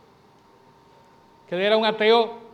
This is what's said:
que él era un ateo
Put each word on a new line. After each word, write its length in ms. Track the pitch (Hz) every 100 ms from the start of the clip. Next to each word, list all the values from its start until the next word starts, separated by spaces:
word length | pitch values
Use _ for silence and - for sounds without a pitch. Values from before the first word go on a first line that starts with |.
| _ _ _ _ _ _ _ _ _ _ _ _ _ _ _
que 80 | 175
él 60 |
era 140 | 196 220
un 100 | 220
ateo 520 | 220 214 233 220 - -